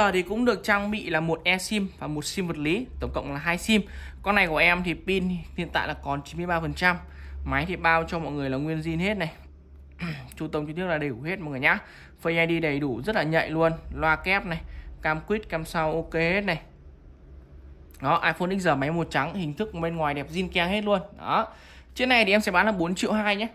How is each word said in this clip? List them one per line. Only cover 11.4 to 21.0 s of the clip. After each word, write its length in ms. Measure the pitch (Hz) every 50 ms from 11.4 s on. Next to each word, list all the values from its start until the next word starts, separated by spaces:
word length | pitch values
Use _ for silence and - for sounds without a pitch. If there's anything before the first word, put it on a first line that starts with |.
| 165 151
người 100 | 139 127
nhá. 180 | 139 156 180 214 - - - - - - - - -
Face 260 | 170 165 165 165 165
I 120 | 170 170
D 20 | 165
đầy 180 | 151 139 143
đủ, 220 | 147 139 120 107 131
rất 120 | 208 220
là 60 | 202 151
nhạy 280 | 156 160 165 - -
luôn. 220 | 156 160 165 165 160 156 - - -
Loa 220 | 135 151 160 156
kép 300 | 156 - 185 190 196 -
này, 140 | 185 165 165 - - - - - - - - -
cam 180 | 160 156 160
quýt, 280 | 160 - 208 220 214 -
cam 160 | 175 160 160
sau 280 | - - 170 160 156 156
ok 220 | 165 165 - -
hết 260 | 160 165 165 180 202
này. 200 | 202 196 165 151 - - - - - - - - - - - - - - - - - - - - - - - - - - - - -
Đó, 200 | 135 170 - -
iPhone 340 | 170 160 - 180 180 190 196
X 40 | 180
R 60 | 170 147 135
máy 120 | 139 147
màu 140 | 165 170 160
trắng, 300 | 160 - 147 135 165 160
hình 200 | 196 170 147 147
thức 200 | 156 214 220 185
bên 220 | 170 165 170 170
ngoài 180 | 165 156 147 143
đẹp 120 | 143 139 165
zin 180 | 160 180 185 175
keng 200 | - 185 170 175
hết 160 | 196 214 208
luôn. 180 | 208 202 190